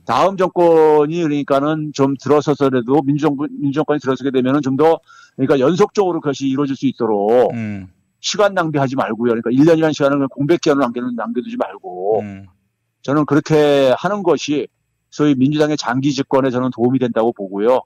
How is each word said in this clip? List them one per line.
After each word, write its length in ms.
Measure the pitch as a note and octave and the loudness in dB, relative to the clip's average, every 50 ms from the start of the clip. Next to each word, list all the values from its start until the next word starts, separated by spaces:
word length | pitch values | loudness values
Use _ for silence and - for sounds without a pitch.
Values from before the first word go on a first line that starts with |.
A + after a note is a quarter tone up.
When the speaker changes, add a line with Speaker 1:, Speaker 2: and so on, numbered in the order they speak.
| _ | _
Speaker 1:
다음 320 | - A2+ B2+ D3+ F#3 G3 | -2 0 0 2 0 0
정권이 840 | F3+ F#3+ F3+ - F#3 F3 E3+ E3 D#3+ D#3 D#3 D3+ D3+ D3 D3 E3 F3 E3+ | 0 -2 -2 0 2 4 4 6 6 6 6 6 4 4 2 0 -2 -2
그러니까는 720 | D3+ D3 D3 C#3 - C#3+ C3+ C#3+ D3+ D#3+ D#3 D3+ D3+ C#3 | -2 -2 -2 -2 0 0 0 0 0 -2 -4 -6 -8 -2
좀 220 | - C#3 C#3 C#3 C3 | 0 0 0 0 -4
들어서서라도 800 | - C3 D3 D3+ C#3 - C#3+ - C#3 C3+ C3 B2+ A#2+ A#2 C#3 D3+ D3 | 0 2 2 2 2 0 -2 0 0 0 0 0 0 2 0 0 2
민주정부, 420 | C3+ D3 D3 C#3+ D#3 C#3+ C3 D3 D3+ | 0 -2 0 0 -2 -2 -2 -6 -8
민주정권이 520 | - - D3 C#3 C3+ D3+ D3+ - D3 D3+ | -6 -4 -4 -2 -2 -2 -2 -2 -2 -2
들어서게 320 | - C3 C3 B2 B2+ C#3 B2+ | -2 -4 -4 -2 -4 -2 -2
되면은 300 | C3 B2 B2+ C3+ D3+ C3+ | 0 0 2 0 0 0
좀 140 | C3+ C3+ | -2 0
더 220 | C3 D3+ D#3+ E3 D3+ - _ - - - _ _ | 2 4 2 2 0 -2 _ -20 -20 -20 _ _
그러니까 240 | - C3 C3 D#3 C#3 | -4 0 0 2 2
연속적으로 600 | B2 D3 F3+ F3 G#3 G3+ - A3 G3+ F#3 E3+ E3 | 2 2 2 2 0 0 0 -2 -2 0 -2 -4
그것이 280 | C3 D3 C#3 - C3+ C3+ | -4 -6 -6 -4 -4 -4
이루어질 260 | C3+ C3+ D3 C#3 C3+ | -2 -2 -2 -4 -4
수 120 | - - | -2 -2
있도록 640 | C3 A2+ - B2 A2 G#2+ G2+ G2+ G#2 A#2 B2+ A#2+ F#3+ A#2 | -4 -2 -2 -2 -2 0 0 2 2 4 4 4 2 0
Speaker 2:
음. 340 | A#2 A2 G#2 G#2 G2 F#2 F#2 _ _ _ _ _ _ | -4 -6 -8 -8 -10 -12 -16 _ _ _ _ _ _
Speaker 1:
시간 340 | - - - F3+ G#3 G3+ G3 | -10 -8 -2 0 0 0 0
낭비하지 400 | F#3 E3+ D#3+ D3 D3 C#3 B2+ C3 | -2 -4 -2 -2 -2 -2 -2 -2
말고요. 340 | C3 G#2+ G2 A2 G#2 A#2 B2 | -4 -4 -4 -4 -2 -2 -2
그러니까 200 | A#2 A2+ A#2 A#2 | -2 -2 -2 -2
일 140 | A#2+ C3 D3 | 2 4 4
년이라는 280 | E3 E3 D#3+ D#3+ D#3 D3 | 4 4 4 2 0 0
시간을 360 | - D3 C#3 C#3+ C#3+ C#3 C3+ | 0 0 0 0 0 -2 -4
공백 320 | - - C#3+ D3 F3 E3+ | -4 -4 0 0 0 0
기간으로 240 | - D#3+ C#3+ C#3 C#3 | 2 0 0 2 0
남겨-, 160 | A#2+ A#2+ B2 B2 B2+ B2 | -2 -2 -6 -6 -6 -6
남겨두지 400 | A#2 G#2+ A2+ A#2+ A#2+ A#2 A2+ A#2 | -6 -8 -6 -6 -6 -6 -6 -6
말고 640 | B2 A#2 - G2+ G2+ G2 F#2 F2+ F2+ F#2 G2+ A2 G#2 | -6 -6 -6 -8 -14 -16 -14 -12 -6 -2 -2 -2 -2
Speaker 2:
음. 260 | G#2 G2+ G2 F#2+ G2 F#2+ _ _ _ _ _ _ _ _ _ _ _ | -2 -6 -12 -16 -18 -20 _ _ _ _ _ _ _ _ _ _ _
Speaker 1:
저는 220 | - C3+ D#3 D3+ | -2 -2 -2 0
그렇게 640 | - C#3 D#3 D#3 - D#3 D3+ D3+ D3 C#3+ C#3 C#3 C3 B2 | 2 0 0 2 2 2 4 4 4 4 4 4 2 2
하는 260 | G#2+ - F3+ G3+ G#3 G3 | 0 0 -4 -4 -2 0
것이 460 | E3+ D#3 C3+ - - D3+ D3 A2 - _ _ _ _ _ _ _ _ | 0 0 0 0 -4 -4 -4 -4 -6 _ _ _ _ _ _ _ _
소위 240 | - - D3 D3+ C#3+ | -4 0 2 2 2
민주당의 420 | B2+ C3 C#3 D3+ D3+ D3+ D3+ D3+ | 2 2 0 2 2 0 0 0
장기 360 | D3 - A2+ B2 C3+ C3 D3 C#3 | -4 -4 -4 -4 0 0 -2 -2
집권에 380 | B2+ - - - C3+ C3 C3+ | -2 -4 0 0 0 0 0
저는 200 | B2 B2 B2+ B2+ B2 | -2 -2 -4 -4 -2
도움이 260 | - A#2 B2 C3 C3+ | 0 0 0 2 2
된다고 320 | B2+ A#2+ A#2 A2+ A2 A#2+ A#2+ | 0 0 0 0 0 0 -2
보고요. 480 | - G2+ F#2 G2 G2+ G#2 A#2 C3 A#2+ - | -4 -10 -8 -6 -2 2 2 2 2 0